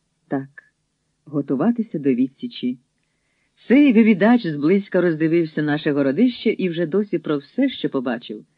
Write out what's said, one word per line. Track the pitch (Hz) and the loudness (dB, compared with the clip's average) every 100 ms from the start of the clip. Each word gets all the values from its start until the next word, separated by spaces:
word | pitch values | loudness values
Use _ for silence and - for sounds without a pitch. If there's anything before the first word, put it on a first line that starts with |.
| _ _ - | _ _ -8
«Так, | 139 139 _ - _ _ _ _ _ - | -8 -8 _ -20 _ _ _ _ _ -10
готуватися | 147 143 131 190 233 214 165 | -8 -4 -2 -2 -2 -4 -4
до | 139 | -2
відсічі». | 120 135 _ 120 - 123 127 _ _ _ _ _ _ _ _ - | 0 -2 _ -16 -8 -8 -8 _ _ _ _ _ _ _ _ 2
Цей | 254 294 | 4 6
вивідач | 214 220 185 208 240 190 | 6 4 4 4 2 0
зблизька | 147 147 196 196 185 | -2 0 0 0 0
роздивився | 175 156 160 170 160 160 | 0 0 0 0 -2 -2
наше | 151 151 156 | -2 -2 -2
городище | 143 139 143 254 - 226 | 0 0 2 0 0 -4
і | - 185 | -2 -4
вже | 165 165 | -4 -2
досі | 190 208 170 | -2 -2 -4
про | 160 147 | -4 -6
все, | - - 269 | -6 -4 -4
що | - 147 | -2 -6
побачив, | 135 127 117 - 107 - | -4 -4 -6 -10 -16 -18